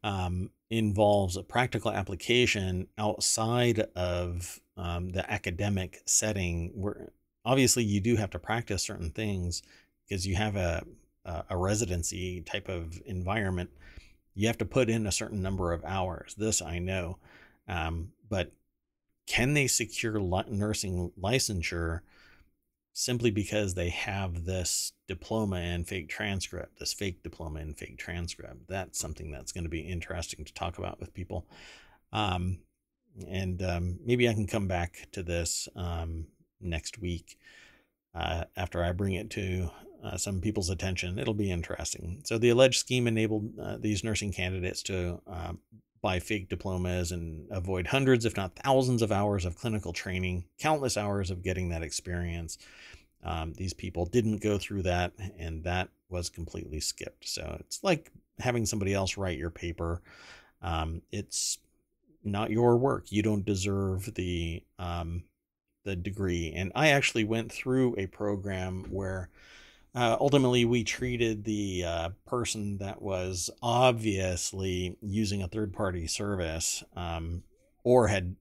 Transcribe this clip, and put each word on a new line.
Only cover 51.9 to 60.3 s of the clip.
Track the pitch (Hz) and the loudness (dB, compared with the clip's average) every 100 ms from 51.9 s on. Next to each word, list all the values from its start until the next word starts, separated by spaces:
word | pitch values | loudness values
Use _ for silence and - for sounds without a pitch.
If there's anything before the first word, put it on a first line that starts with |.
| - - 87 87 82 82 - - - - - _ _ | -6 -4 -4 -2 -4 -8 -12 -16 -20 -20 -20 _ _
Um, | 85 82 80 | -6 -4 -4
these | 76 95 | -4 -6
people | - 92 85 | -4 -6 -2
didn't | 87 120 110 107 | 2 4 2 0
go | 107 101 | 0 0
through | - 101 | -2 -2
that, | 92 87 90 - 95 - | 2 2 0 -4 -12 -8
and | 85 82 | -8 -6
that | 85 90 95 _ _ | -2 -2 -2 _ _
was | 90 87 | -6 -6
completely | - 85 95 92 78 | -8 -8 -8 -8 -6
skipped. | - - - - - | -6 -6 -10 -10 -10
So | - 80 80 | -8 -6 -10
it's | - - | -10 -4
like | 196 156 - - _ - | 0 0 -2 -20 _ -4
having | 123 120 110 | 0 2 0
somebody | 110 98 | 0 2
else | 98 95 - | 2 0 0
write | 95 76 | -2 -2
your | 85 | -4
paper. | - 87 82 85 87 - - - | -4 -6 -2 -2 -2 -6 -20 -20